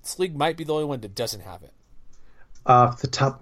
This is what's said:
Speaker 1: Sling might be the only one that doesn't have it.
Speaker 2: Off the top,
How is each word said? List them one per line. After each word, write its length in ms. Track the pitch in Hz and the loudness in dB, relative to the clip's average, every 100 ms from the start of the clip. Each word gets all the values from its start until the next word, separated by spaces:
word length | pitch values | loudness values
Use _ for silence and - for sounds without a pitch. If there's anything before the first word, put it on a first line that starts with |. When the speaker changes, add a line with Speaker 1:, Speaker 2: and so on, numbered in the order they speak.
Speaker 1:
Sling 340 | - - 185 147 | -14 -4 -4 0
might 180 | 156 165 | 0 0
be 80 | |
the 100 | 151 | -2
only 120 | 151 151 | -2 0
one 160 | 135 | -4
that 140 | 107 98 | -8 -6
doesn't 260 | 117 104 | -4 -4
have 220 | 95 87 | -12 -16
it. 100 | - - _ - - - - - - - - | -18 -20 _ -18 -16 -16 -18 -18 -18 -8 6
Speaker 2:
Off 360 | 123 123 123 | 8 8 4
the 60 | 135 | -4
top, 320 | - 135 - | 0 0 0